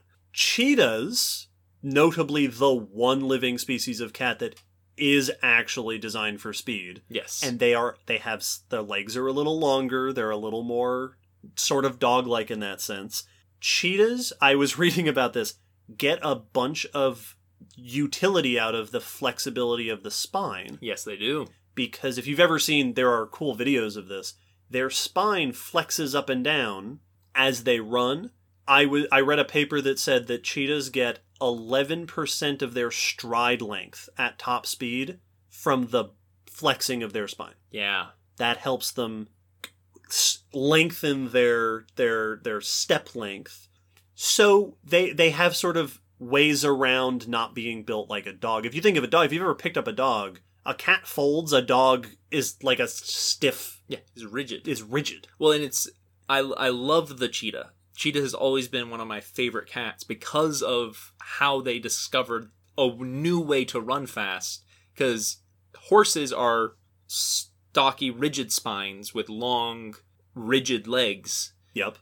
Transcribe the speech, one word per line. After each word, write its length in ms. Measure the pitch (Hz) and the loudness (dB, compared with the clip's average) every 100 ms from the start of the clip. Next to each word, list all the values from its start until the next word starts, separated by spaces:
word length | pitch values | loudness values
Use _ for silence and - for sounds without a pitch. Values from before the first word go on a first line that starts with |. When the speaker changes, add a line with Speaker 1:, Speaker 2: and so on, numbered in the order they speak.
| _ _ _ | _ _ _
Speaker 1:
Cheetahs, 1160 | - - - 262 269 131 110 151 247 - - - _ _ _ | 0 0 4 4 6 6 4 -2 -2 -2 -4 -10 _ _ _
notably 680 | 139 139 160 165 143 147 135 | 0 4 4 4 0 0 0
the 260 | 113 139 | 4 4
one 460 | 127 104 101 123 135 | 4 -2 0 2 4
living 360 | 135 131 123 123 | 2 0 0 -2
species 420 | - 123 - 113 | -4 -4 -4 -6
of 140 | 113 | -8
cat 260 | - 123 113 | -4 -4 -2
that 160 | 151 - _ _ _ - | -6 -10 _ _ _ -2
is 360 | 143 143 131 - | 2 4 2 0
actually 560 | 127 117 117 - 110 110 | 2 2 0 -4 -6 -6
designed 420 | 110 110 107 104 | -6 -4 -4 -6
for 140 | 110 | -10
speed. 480 | 101 - 107 90 92 _ | -8 -6 -8 -8 -16 _
Speaker 2:
Yes. 340 | 110 - - | -10 -8 -6
Speaker 1:
And 160 | 139 120 | -4 2
they 140 | 123 | 4
are, 240 | 120 120 - - | 4 0 -4 -6
they 140 | 110 | -6
have, 200 | 117 107 | -4 -6
s-, 240 | - - - | -6 -8 -6
their 120 | 117 | -6
legs 360 | 104 101 104 120 | -4 -6 -4 -4
are 100 | 131 | -2
a 40 | |
little 260 | 135 151 160 | 0 0 0
longer, 540 | 147 135 131 131 131 | 2 2 2 -2 -2
they're 160 | 131 110 | -2 -2
a 80 | 107 | -2
little 260 | 110 113 | -4 -6
more 540 | 120 120 123 127 131 - _ _ - - | -4 -2 0 -2 -6 -14 _ _ -14 -6
sort 280 | - 139 135 | 0 2 0
of 140 | 123 | 2
dog-like 500 | 123 123 123 117 107 | 4 4 4 0 0
in 80 | 110 | -4
that 180 | 104 92 | -6 -6
sense. 440 | - 98 104 - - _ _ _ | -8 -8 -8 -10 -12 _ _ _
Cheetahs, 720 | - - 175 196 220 247 247 - | -2 0 2 4 4 2 -6 2
I 160 | 139 139 | 4 6
was 220 | 143 135 | 4 2
<laughs> 20 | |
reading 280 | 175 147 160 | 2 4 2
about 260 | 135 123 | 2 0
this, 220 | 120 107 - _ _ - 110 | 0 -4 -8 _ _ -20 -2
get 220 | 143 170 | 0 0
a 140 | 151 127 | 0 -2
bunch 500 | 110 131 127 156 - | -2 -2 0 -4 -6
of 420 | 143 135 117 - - _ _ - - | 0 0 -2 -12 -20 _ _ -20 -20
utility 800 | 123 131 147 - 185 185 139 120 | -8 -4 -4 0 2 2 2 2
out 160 | 113 113 | 0 -2
of 160 | 107 | -4
the 100 | 120 | -6
flexibility 880 | - - 131 123 139 123 120 120 113 | -8 -4 -4 -4 -6 -2 -2 -2 -2
of 140 | 107 | -6
the 80 | 107 | -6
spine. 640 | - - 190 180 95 107 - | -8 -4 -4 -4 -6 -12 -12
Speaker 2:
Yes, 220 | 117 95 | -8 -8
they 140 | - 101 | -8 -6
do. 300 | 113 147 123 _ _ - | -4 -4 -6 _ _ -6
Speaker 1:
Because 420 | 123 - 135 123 | -6 -4 -6 -4
if 100 | 123 | -4
you've 120 | 147 | 4
ever 200 | 175 156 | 6 6
seen, 340 | - 147 127 | 4 2 2
there 180 | 120 127 | 4 4
are 140 | 120 110 | 4 0
cool 320 | - 151 110 | -4 -4 0
videos 400 | 123 131 110 104 | 2 2 0 -4
of 100 | 92 | -8
this, 280 | 98 92 - _ _ _ | -10 -10 -14 _ _ _
their 200 | 127 131 | -4 -2
spine 640 | - - 180 208 196 139 | -2 -2 0 0 2 -2
flexes 640 | - - 170 156 - 143 139 | -4 -4 -2 -2 -4 0 -2
up 140 | 139 | 0
and 140 | 127 | 0
down 560 | 135 151 113 98 101 147 _ _ _ 135 | 2 0 0 -4 -10 -14 _ _ _ 2
as 280 | 135 123 | 2 2
they 160 | 120 117 | 2 2
run. 520 | 107 123 123 151 233 - _ _ - | 2 0 2 0 -6 -18 _ _ 4
I 180 | 139 143 | 6 6
wa-, 220 | 143 151 | 4 4
I 80 | 139 | 4
read 180 | 135 147 | 4 2
a 60 | 139 | 2
paper 360 | 151 143 147 | 0 0 0
that 180 | 135 135 | 0 0
said 280 | - 127 120 | 2 0 0
that 160 | 120 | -4
cheetahs 460 | - 147 139 147 135 | -4 -4 -2 -2 -2
get 300 | 131 120 117 _ _ | -2 -2 -2 _ _
eleven 640 | 127 120 113 131 139 170 170 | -2 -2 0 0 0 -4 -6
percent 540 | - 147 - 147 139 | -6 -4 -2 -2 -2
of 120 | 131 | -4
their 160 | 123 117 | -2 -4
stride 720 | - - - 117 117 120 123 | -2 -4 -6 -4 0 2 0
length 460 | 110 98 - - - - | -4 -8 -12 -16 -14 -6
at 220 | 120 - | -4 -4
top 260 | - 123 - | -4 -2 -4
speed 540 | - 123 123 135 180 _ _ _ | -6 -4 -4 -6 -10 _ _ _
from 380 | - 160 131 117 | -6 0 0 2
the 180 | 120 101 _ _ _ - | 0 -2 _ _ _ -20
flexing 540 | - 151 131 - 123 | -2 0 0 -2 -2
of 80 | 113 | -4
their 160 | 113 101 | -4 -6
spine. 280 | - - - _ | -8 -14 -16 _
Speaker 2:
Yeah. 360 | 110 101 98 87 - _ - | -6 -4 -4 -6 -14 _ -4
Speaker 1:
That 200 | 120 117 | -2 0
helps 340 | 139 127 - | -2 -4 -4
them 360 | - 117 110 107 _ _ _ - _ _ _ _ | -4 -6 -6 -14 _ _ _ -20 _ _ _ _
s-, 300 | - - - _ | 0 0 0 _
lengthen 760 | 139 139 160 165 - 156 139 127 | -2 4 4 4 0 -2 -2 0
their, 540 | 123 120 117 113 110 110 - | 4 4 4 0 -2 -8 0
their, 400 | 120 113 110 107 | 0 2 -2 -6
their 240 | 120 107 | -6 -6
step 540 | - - - 151 - 120 | -4 -4 0 0 0 -10
length. 520 | 104 98 - - _ _ _ _ _ - | -10 -10 -14 -20 _ _ _ _ _ -6
So 600 | - - 208 202 202 - | 0 6 8 8 4 -6
they, 280 | 147 170 180 | 0 2 2
they 200 | 147 165 | 4 2
have 240 | 147 175 175 | 6 2 2
sort 180 | 175 165 | 0 0
of 240 | 143 - _ _ | -2 -6 _ _
ways 460 | 120 139 151 143 | 0 4 6 4
around 640 | 143 135 131 131 131 127 117 | 2 4 4 2 2 -2 -2
not 260 | 117 113 | -2 -2
being 300 | 120 113 113 | -4 -6 -8
built 260 | 107 107 98 | -4 -4 -4
like 160 | 104 98 | -6 -8
a 60 | |
dog. 320 | 92 117 110 117 | -6 -2 -2 -2
If 80 | |
you 80 | 143 | 0
think 140 | 208 170 | 2 2
of 60 | |
a 40 | 123 | 4
dog, 180 | 165 151 | 4 4
if 80 | |
you've 80 | 160 | 2
ever 100 | 185 135 | -2 -2
picked 220 | 175 156 | -2 -4
up 100 | 120 | -4
a 40 | |
dog, 480 | 107 131 113 98 87 _ _ 131 | -2 0 0 -2 -10 _ _ -8
a 80 | |
cat 320 | - - 185 - | -4 0 0 0
folds, 460 | - 143 151 160 | 0 2 2 2
a 100 | 139 | 2
dog 460 | 123 127 131 127 117 - _ | 4 6 6 4 0 -18 _
is 240 | 151 127 - | -4 -4 -4
like 160 | 131 127 | 0 2
a 40 | |
s-, 100 | 120 - | 0 -4
stiff 800 | - - - - 139 - - - _ | -8 -4 -2 0 0 0 -10 -16 _
Speaker 2:
Yeah, 100 | 131 _ 123 | -14 _ -18
it's 80 | |
rigid. 420 | 110 120 135 110 151 | -10 -8 -8 -8 -6
Speaker 1:
is 120 | 123 | -8
rigid. 460 | 107 135 147 - - _ | -4 -4 -4 -10 -18 _
Speaker 2:
Well, 140 | 151 | 4
and 100 | 151 143 | 4 0
it's, 240 | - - - _ _ - | -4 -6 -10 _ _ 0
I, 80 | 135 | 0
I 300 | 135 - 127 | 0 0 0
love 500 | 123 135 165 160 131 | 0 2 2 2 -4
the 80 | 120 | -4
cheetah. 440 | - 110 - - _ _ - | -4 -6 -8 -12 _ _ -4
Cheetah 260 | 151 143 | -2 0
has 120 | 135 | -2
always 340 | - 135 135 123 | 0 0 0 -2
been 220 | 127 120 | -6 -6
one 120 | 117 | -8
of 60 | 113 | -8
my 120 | 107 | -10
favorite 480 | - - 123 107 - | -10 -4 -2 -2 -8
cats 340 | 127 113 - | -8 -8 -8
because 600 | - 107 - 151 156 139 | -12 -10 -4 0 0 0
of 500 | - 123 117 107 - _ | 0 -2 -2 -10 -20 _
how 420 | - - 143 135 | -12 -2 0 0
they 160 | 127 117 | -2 -4
discovered 720 | 113 - - 131 120 117 113 _ _ - | -4 -6 -2 -2 -2 -6 -8 _ _ 0
a 140 | 131 117 | 0 0
new 440 | 127 135 165 175 | -6 -2 0 0
way 260 | 151 139 123 | 2 2 2
to 140 | 123 | -4
run 280 | 113 135 131 | -2 -4 -4
fast. 560 | - 98 92 - - _ _ _ - | -6 -4 -4 -6 -10 _ _ _ -2
'Cause 420 | 135 113 107 - _ _ _ - | 0 0 -4 -6 _ _ _ -20
horses 560 | - 208 208 165 139 | 4 6 6 2 -2
are 400 | 123 120 117 110 - _ _ _ | 0 2 2 0 -6 _ _ _
stocky, 1040 | - - - - _ _ - 135 - 131 | -4 -2 -2 -6 _ _ 2 2 0 -4
rigid 420 | 117 147 143 113 | -2 -2 -2 -4
spines 640 | - 117 101 98 98 101 | -4 -4 -6 -6 -10 -10
with 160 | 113 107 | -8 -6
long, 640 | 110 123 123 117 117 110 107 _ _ _ | -6 -2 0 -2 -6 -14 -18 _ _ _
rigid 540 | 123 110 131 127 120 107 | -12 0 0 2 -2 0
legs. 640 | 127 117 101 - - - _ _ | 0 0 -2 -6 -6 -6 _ _
Speaker 1:
Yep. 240 | - 98 - | -6 -6 -8